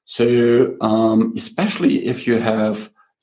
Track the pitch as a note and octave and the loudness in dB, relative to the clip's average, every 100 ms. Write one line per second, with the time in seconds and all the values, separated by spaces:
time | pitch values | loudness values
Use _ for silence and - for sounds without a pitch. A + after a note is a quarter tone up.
0 | - - A#2+ A#2+ A#2+ A#2+ B2 - A2 A2 | -14 -2 2 4 4 4 2 0 -2 2
1 | A2+ A2 - - - - G3+ - D#3+ - | 2 2 0 -4 -8 -4 -4 0 0 0
2 | A#2+ B2 B2 A2+ A2+ A2 G#2+ G#2 - _ | -2 -4 -2 -2 0 0 -2 -4 -10 _
3 | _ _ | _ _